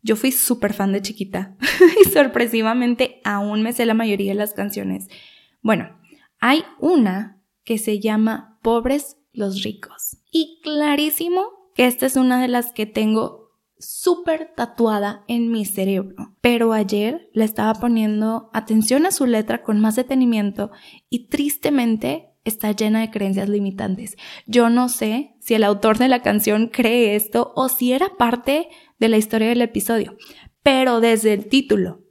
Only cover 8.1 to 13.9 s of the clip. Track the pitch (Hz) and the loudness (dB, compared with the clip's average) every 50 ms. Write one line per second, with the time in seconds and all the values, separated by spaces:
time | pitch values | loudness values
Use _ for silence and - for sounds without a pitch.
8.1 | 214 214 220 220 226 - - _ _ _ _ 226 233 233 233 254 269 294 285 - | 0 0 0 0 -2 -6 -12 _ _ _ _ 0 0 0 0 0 -2 -2 -4 -8
9.1 | - _ _ _ _ 226 208 196 190 196 196 214 202 - - - - - - - | -18 _ _ _ _ -6 -6 -6 -4 -6 -8 -8 -10 -10 -16 -20 -14 -12 -12 -12
10.1 | - _ _ _ - 330 311 311 - _ _ 302 302 294 294 294 285 285 302 302 | -12 _ _ _ -2 -2 -2 -2 -8 _ _ -6 -2 -2 0 0 0 0 0 -2
11.1 | 302 - 330 349 349 370 392 453 - - _ _ _ - 247 254 240 - - 262 | -2 -4 -4 -2 0 -2 -2 -4 -8 -20 _ _ _ 2 2 2 2 0 -2 -2
12.1 | 262 269 254 254 254 254 247 247 247 240 240 240 - - 214 214 - 220 214 214 | 0 2 2 2 2 0 0 0 -2 -2 -4 -4 -6 -8 -8 -6 -2 -2 0 2
13.1 | 220 220 - - - - - _ _ _ _ _ _ _ - - | 0 0 -2 -4 -10 -16 -20 _ _ _ _ _ _ _ -18 -16